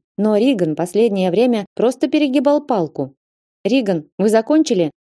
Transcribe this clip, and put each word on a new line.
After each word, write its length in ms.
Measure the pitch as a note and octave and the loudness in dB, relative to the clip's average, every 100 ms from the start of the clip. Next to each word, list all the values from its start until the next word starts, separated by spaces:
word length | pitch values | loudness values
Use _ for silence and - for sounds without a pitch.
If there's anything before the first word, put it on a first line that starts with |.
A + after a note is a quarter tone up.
| _ - | _ -4
Но 200 | G#3+ G#3 | 0 2
Риган 380 | C4 G#3+ D#3+ | 2 0 -2
последнее 560 | D3+ F3+ G#3 A#3 G3 F#3 | -2 -4 0 0 0 0
время 360 | F3+ B3 A3 F#3+ | 2 2 0 -6
просто 340 | - A3+ C4 C#4 | -2 -2 0 -2
перегибал 520 | D4+ D4 C#4+ C#4 D4 | 0 0 0 2 0
палку. 540 | D4 G#3+ D#3 - C3+ _ _ _ _ _ | 0 -2 -2 -6 -10 _ _ _ _ _
«Риган, 460 | G3+ C4+ G#3 E3 D3+ - | -2 0 0 -4 -6 -2
вы 100 | G#3 | 0
закончили? 640 | A3 A3+ D#4 D4+ F#3+ D#3 _ | 0 2 0 2 0 -2 _